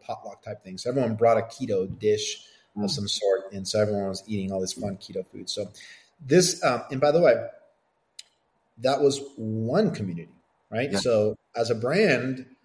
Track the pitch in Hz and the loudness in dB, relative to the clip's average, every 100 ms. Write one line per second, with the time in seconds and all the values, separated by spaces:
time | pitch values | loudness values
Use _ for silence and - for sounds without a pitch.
0 | - 110 107 98 - 104 95 92 120 135 | -12 -12 -12 -16 -14 -14 -14 -10 -4 0
1 | 117 107 117 113 - - 113 98 92 - | 0 4 4 4 2 -6 -2 -2 -2 0
2 | 107 104 - - - _ _ 104 101 107 | 2 2 0 -8 -14 _ _ -4 -4 -2
3 | 101 - 101 95 98 101 95 107 104 101 | -4 -2 2 2 -2 -10 -4 0 0 0
4 | 98 95 - 104 95 95 92 - 104 95 | -4 -6 -6 -6 -4 -4 -4 -6 -8 -8
5 | - 92 92 101 95 - 101 - - - | -10 -10 -10 -12 -10 -8 -8 -12 -20 -20
6 | _ - 131 165 170 - 151 120 - 131 | _ -12 2 4 4 2 0 0 -4 0
7 | 147 160 160 113 - - _ _ _ _ | 2 6 6 4 0 -12 _ _ _ _
8 | _ - - _ _ _ _ - 123 139 | _ -20 -20 _ _ _ _ -4 0 4
9 | 143 135 - - 110 110 113 165 214 - | 4 2 -6 -10 -6 -4 0 2 2 0
10 | 95 85 80 _ _ _ - 107 139 98 | -6 -8 -12 _ _ _ -10 -6 -2 -2
11 | 127 113 107 - _ 117 113 117 120 170 | 2 2 2 -2 _ -4 -2 0 0 2
12 | 208 123 127 127 - _ | 4 2 0 -6 -10 _